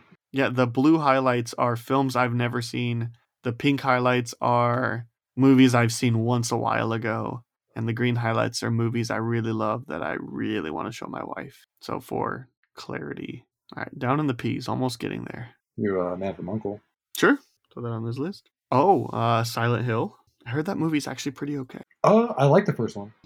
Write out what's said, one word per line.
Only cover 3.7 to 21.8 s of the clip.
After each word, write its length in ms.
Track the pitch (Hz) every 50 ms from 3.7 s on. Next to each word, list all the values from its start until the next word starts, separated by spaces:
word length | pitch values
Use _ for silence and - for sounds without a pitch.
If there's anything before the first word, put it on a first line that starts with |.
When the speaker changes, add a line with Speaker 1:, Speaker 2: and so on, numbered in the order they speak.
| 139 131
Speaker 1:
highlights 520 | - 135 127 123 123 127 123 123 120 120 - -
are 640 | - 120 120 120 120 120 120 127 127 113 104 120 117 - _ _ _ _ -
movies 400 | 127 131 135 135 127 131 127 123
I've 160 | 120 117 113 117
seen 260 | - 135 123 113 113
once 320 | 113 117 123 123 117 -
a 60 | 123 117
while 360 | 117 113 113 113 113 113 113
ago. 500 | 113 113 110 110 113 110 113 - 120 - _ _ _ _ _ -
And 120 | - 113 117
the 60 | 113
green 220 | 110 120 123 123 117
highlights 440 | 117 113 113 113 113 113 117 - -
are 60 | 117
movies 380 | 117 113 117 113 113 117 113 113
I 80 | 107 107
really 340 | 113 117 117 117 110 113
love 360 | 110 110 110 107 110 123 - -
that 140 | - 85 -
I 120 | 78 - -
really 500 | - - - - 110 107 107 104 80 78
wanna 200 | 73 - - -
show 160 | 127 - - -
my 160 | - - -
wife. 400 | - - - - - - - - _ _ _
So 180 | - - - -
for 480 | - - - 113 - - - 131 131 _ _ _ _ _ _
clarity. 720 | - - - - - - - - - - - - 120 - _ _ _ _ - -
All 60 | - -
right, 160 | - - -
down 200 | 131 123 135 147
in 80 | 156 139
the 60 | 123
P's, 340 | 120 - 113 113 - 127 117
almost 320 | 117 123 127 127 120 -
getting 260 | - - - - -
there. 240 | - - - 120 117 - _ _ _ _
Speaker 2:
You, 260 | - 110 101 95 92
uh, 140 | 90 87 90
Man 200 | 92 95 98 90
from 120 | - 87 87
U 60 | 104
N 80 | 107
C 80 | - 101
L 60 | 104
E. 40 | 104 _ _ _ _ _ _ - -
Speaker 1:
Sure. 220 | - 202 285 277 - _ _ _ _ _ -
Throw 100 | 131 120
that 60 | 117
on 160 | 117 113 113
this 120 | 117 117 123
list. 300 | 143 185 208 - _ _ _ _ _ -
Oh, 340 | - 131 147 196 190 131 - -
uh, 360 | - 110 117 117 117 113 113
Silent 420 | 117 - 123 117 120 120 117 120
Hill. 300 | 123 110 117 156 214 - _ _ _ _ _ -
I 40 | 120
heard 140 | 120 151 156
that 120 | 196 190 -
movie's 300 | 160 165 156 147 135 143
actually 240 | 131 - - 143 131
pretty 240 | - 147 143 147 139
okay. 220 | 127 123 - -